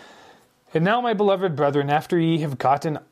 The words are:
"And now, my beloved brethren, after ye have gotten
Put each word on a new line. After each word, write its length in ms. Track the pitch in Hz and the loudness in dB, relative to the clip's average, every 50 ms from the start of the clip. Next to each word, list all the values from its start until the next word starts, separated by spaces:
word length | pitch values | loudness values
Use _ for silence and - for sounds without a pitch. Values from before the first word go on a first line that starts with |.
| - - - - - - - - _ _ _ _ _ _ - | -20 -20 -20 -20 -20 -20 -20 -20 _ _ _ _ _ _ -2
"And 120 | 160 165 | 0 0
now, 160 | 190 220 247 | 2 0 0
my 120 | 247 240 220 | 0 -2 0
beloved 420 | 190 208 202 196 180 190 185 156 | 0 2 2 2 2 0 -2 -2
brethren, 340 | 131 151 143 139 143 143 139 | 0 0 0 2 0 0 0
after 300 | 147 156 156 - 185 175 | 0 -2 -2 0 0 0
ye 200 | 165 165 165 156 | 2 2 0 0
have 180 | 151 151 135 - | -2 -4 -4 -2
gotten 420 | - 127 139 143 - 165 151 - - _ | 0 2 2 2 0 -4 -6 -6 -10 _